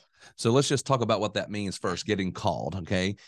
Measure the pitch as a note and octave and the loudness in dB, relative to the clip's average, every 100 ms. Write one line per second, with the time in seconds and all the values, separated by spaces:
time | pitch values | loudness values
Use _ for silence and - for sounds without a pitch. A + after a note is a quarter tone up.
0 | _ _ - - A2+ B2+ C#3+ C#3 - C3 | _ _ -20 -2 2 4 4 0 2 2
1 | A2 A2 G#2 G2+ F2+ G#2 G2+ F2+ G2+ F2 | 2 2 2 -2 -4 -4 -6 -4 -4 -2
2 | - G2 F#2 E2 G#2 C#2+ A#1+ F#2+ D#2+ F#2+ | 0 0 0 -2 -2 -2 -4 -6 -2 0
3 | F#2+ G#2+ | 0 -2